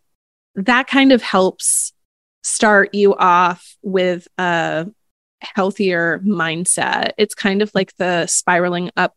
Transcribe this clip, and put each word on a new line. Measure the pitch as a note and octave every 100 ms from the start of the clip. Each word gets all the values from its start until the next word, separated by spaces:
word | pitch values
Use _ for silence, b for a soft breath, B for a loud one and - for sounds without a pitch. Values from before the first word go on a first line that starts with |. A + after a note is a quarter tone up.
| _ _ _ _ _ G3
that | F#3+ B3 C4+
kind | C4+ C4+
of | B3
helps | - F#3+ F#3 - - - - _ _ _ _ _
start | - - G#3+ G3+ F#3+
you | G3+ G3+
off | - F#3 F3 F3+ F3 - _
with | G3+ F#3 F3+ F3 - -
a | F3+ E3+ D#3+ D#3 F3+ - _ _ _ _
healthier | - - F#3+ - F#3+ E3+ E3+ D#3+ G3
mindset. | F3 E3 D#3+ F3+ - - - - -
It's | G#3 -
kind | G3+ G3
of | G#3
like | G3 F#3 -
the | F3+ F3 -
spiraling | - - F3 F3+ F3 F3+ -
up | F3+